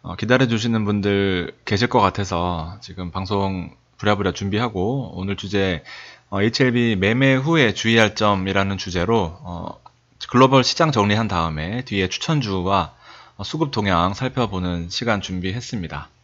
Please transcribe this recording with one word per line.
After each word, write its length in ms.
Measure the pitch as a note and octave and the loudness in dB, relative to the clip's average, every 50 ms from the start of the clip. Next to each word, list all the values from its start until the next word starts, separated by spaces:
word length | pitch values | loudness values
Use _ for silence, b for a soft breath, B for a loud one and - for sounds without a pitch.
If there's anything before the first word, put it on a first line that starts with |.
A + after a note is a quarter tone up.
어, 140 | - - F2 | -10 -10 -8
기다려주시는 640 | - - A2+ B2+ C3 C3 A2+ A#2 A2 A2 A#2 A2+ A2 G#2 | -6 0 2 4 4 4 2 2 0 0 0 0 0 0
분들 720 | G2+ G#2 G2+ G2 G2+ G2+ G2 G2 G2 F#2 F2+ E2+ - - _ _ | 0 0 0 2 2 2 2 2 0 0 -2 -4 -6 -10 _ _
계실 240 | - G#2+ G2 A#2+ | -2 0 0 0
것 140 | A#2 - A#2+ | 2 4 4
같아서 760 | G2+ F#2+ - - G2 - F#2 E2+ F2 F2+ F2+ E2 D#2+ E2+ F#2+ G#2+ | 4 4 2 0 -4 -2 0 0 0 0 -2 -4 -6 -8 -12 -14
지금 300 | - - F2 F2+ F2+ F2 | -16 -16 -12 -10 -10 -8
방송 600 | - F2+ F#2+ F#2 G#2+ G2 G2 F#2+ F#2+ F#2 E2+ - - _ _ _ _ | -6 -6 -4 -2 0 0 0 0 -2 -4 -6 -10 -14 _ _ _ _
부랴부랴 360 | - - G#2 G#2 G2+ G2 F#2+ E2+ | -2 2 2 2 2 2 -2 -2
준비하고 800 | - G2 G2 G2+ G#2 B2 A#2+ G#2 F#2 F#2 A2 C3 C#3 B2 F2+ - | -2 -4 -2 -2 -2 -2 -2 -2 -2 -2 -2 -2 -2 -4 -6 -8
오늘 220 | F2+ F#2 G2 G2 | -8 -6 -6 -6
주제, 460 | - G2+ F#2+ G2+ G2 G2 F#2+ F2 D#2 B B B B B B B B B _ | -6 -6 -2 0 2 2 2 0 -2 B B B B B B B B B _
어, 120 | G2+ G2 | -2 0
에이치엘비 560 | G2+ A2+ A2+ - C3 B2+ A#2 A#2+ A#2+ A#2 G#2+ F#2 | 0 0 2 2 0 2 2 2 0 0 0 2
매매 340 | F#2+ G2+ A#2 B2+ C3+ C3+ C3 | 2 2 2 2 4 2 2
후에 380 | C3 C3+ D#3 E3 D#3+ C3+ G#2+ - | 2 2 2 2 4 2 2 0
주의할 420 | - - A2+ A2+ A2+ A2 G#2 - | 0 0 2 4 4 4 4 2
점이라는 600 | - G#2+ G#2 G2+ F#2+ F#2 G2 F#2+ G2 G2 G2 G2 | 2 2 2 2 2 0 0 0 0 2 0 -2
주제로, 600 | F#2+ - F#2+ F2 - - G#2 A#2 A2+ F#2 D#2+ E2+ - | -4 -6 -4 -2 -2 0 2 2 2 0 -2 -6 -12
어, 400 | - F2+ F2 E2+ F2 E2 - - _ - _ _ _ _ _ _ - | -12 -12 -10 -10 -10 -12 -14 -16 _ -20 _ _ _ _ _ _ -10
글로벌 380 | - - B2 C3 B2+ C3+ C3+ A#2+ | 0 6 6 6 8 6 4 4
시장 260 | - - - E3+ D#3 | 4 2 2 2 2
정리한 380 | C#3 A2+ G2+ G#2 G#2 A2 A2+ G#2 | 4 2 4 4 2 2 0 0
다음에 560 | G2+ E2+ E2 E2 D#2 D2+ D#2 F2 G#2+ B2+ C3 | 0 0 0 -2 -2 -4 -6 -6 -6 -8 -6
뒤에 240 | - G#2 G2 F#2+ F2+ | -4 -2 -2 -2 -2
추천주와, 840 | - - - - D#3+ D3 A#2+ G#2 F#2+ F#2 F2 F#2+ G2+ F#2+ D#2+ C#2+ B B B B B B B B B | -4 -6 -2 0 0 0 0 0 -2 -2 0 2 2 0 0 -2 B B B B B B B B B
어, 60 | - G2+ | -12 -10
수급 260 | - - D#3 D#3+ C#3 | -8 -2 -2 -2 -2
동향 420 | C#3 A2+ G#2 G2+ F2+ E2+ F2 F#2+ G2+ | 0 -2 0 2 2 4 2 2 0
살펴보는 760 | - C3 B2+ - C3+ A#2+ G2+ F#2+ F#2 F2+ F2+ F2 E2+ E2+ E2+ | -2 -6 -4 -2 -2 -2 -2 -2 -4 -4 -2 -4 -4 -6 -6
시간 320 | - - B2 A#2 G#2+ G2 | -6 -4 -2 -2 -2 -2
준비했습니다. 880 | F#2 - F#2 F#2 F2+ F#2+ G2 A#2+ A#2+ - - G#2+ E2+ D2+ D2+ C#2+ - - _ _ | -2 -6 -6 -4 -4 -4 -6 -6 -8 -8 -8 -8 -8 -8 -10 -12 -12 -14 _ _